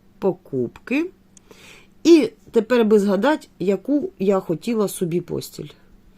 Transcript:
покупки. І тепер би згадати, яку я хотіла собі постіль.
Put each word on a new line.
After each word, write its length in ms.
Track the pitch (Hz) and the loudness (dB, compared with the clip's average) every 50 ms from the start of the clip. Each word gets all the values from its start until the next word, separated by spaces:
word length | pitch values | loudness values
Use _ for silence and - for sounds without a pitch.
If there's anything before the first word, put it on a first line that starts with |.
| _ _ _ _ | _ _ _ _
покупки. 880 | - 196 170 - _ - - 131 123 113 - - - - 240 285 330 370 - _ _ _ _ - _ _ - - - - - - - _ _ _ - | -4 -4 -4 -6 _ -8 -6 -6 -6 -6 -8 -14 -8 -4 -4 -4 -4 -6 -10 _ _ _ _ -20 _ _ -20 -20 -20 -20 -20 -20 -20 _ _ _ 4
І 280 | 302 339 320 247 - - _ _ - | 6 6 6 6 2 -4 _ _ -4
тепер 340 | - 233 214 - 254 240 226 | -2 -2 0 2 2 2 4
би 140 | 208 214 214 | 4 4 4
згадати, 480 | 196 208 190 185 202 277 311 302 - - _ - | 4 2 0 0 2 0 0 0 -4 -10 _ -6
яку 500 | 180 185 196 190 - - 285 294 269 381 - - | -4 -2 -2 -2 -2 -2 -2 -2 -2 -6 -6 -2
я 200 | 196 190 196 190 | 0 0 0 0
хотіла 480 | 190 - 170 156 - - 240 220 208 185 | -2 -4 -6 -6 -4 -4 -2 -2 -2 -2
собі 340 | - - 190 165 160 175 | -4 -6 -4 -4 -4 -4
постіль. 480 | - - 156 135 - - - - - - - - _ _ - - _ - _ | -4 -6 -8 -8 -8 -10 -14 -16 -16 -16 -18 -20 _ _ -20 -20 _ -20 _